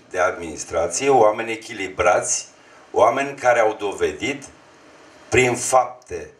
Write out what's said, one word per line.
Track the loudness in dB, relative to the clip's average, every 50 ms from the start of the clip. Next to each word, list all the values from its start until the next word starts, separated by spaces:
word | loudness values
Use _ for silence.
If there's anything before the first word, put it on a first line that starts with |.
| _ _
de | -4 -2
administrație, | 0 0 -2 -4 -10 -12 -10 -12 -10 -6 -4 -2 -2 -2 -2 -2 2 4
oameni | 4 6 6 4 4 2 -4 -6 -6
echilibrați, | -8 -10 -10 -10 -8 -8 -6 -4 0 2 2 2 2 0 -2 -4 -6 -6 -10 -18 -20 -20 -20 -20 -20 -16 -4
oameni | 0 2 4 4 4 2 -2 -6 -6
care | -2 2 2 4 4
au | 4 2 0 -2
dovedit | -6 -6 -4 -2 -2 -4 -4 -4 -6 -6 -6 -6 -10 -18 -20 -20 -20 -20 -20 -20 -20 -20 -20 -20 -20 -20 -20 -20 -8 -2
prin | 2 2 2 2 2
fapte, | -2 -2 2 2 2 2 2 -4 -16 -16 -12 -12 -12 -12 -14 -18